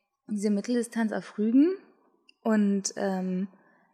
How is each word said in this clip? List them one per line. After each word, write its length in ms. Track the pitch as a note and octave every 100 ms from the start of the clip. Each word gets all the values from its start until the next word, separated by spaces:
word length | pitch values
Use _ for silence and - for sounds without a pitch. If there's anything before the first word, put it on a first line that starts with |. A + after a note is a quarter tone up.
| _ _ -
diese 240 | G#3 G#3+
Mitteldistanz 600 | G3+ G#3 A#3+ A#3 A#3 A3
auf 260 | G3+ - -
Rügen 380 | G#3+ B3+ D#4+ G4 - _ _ _ _ _
und, 500 | A3+ G#3+ G3+ G3 G3 -
ähm, 520 | G3+ F#3+ F#3 F#3 G3 - _ _ _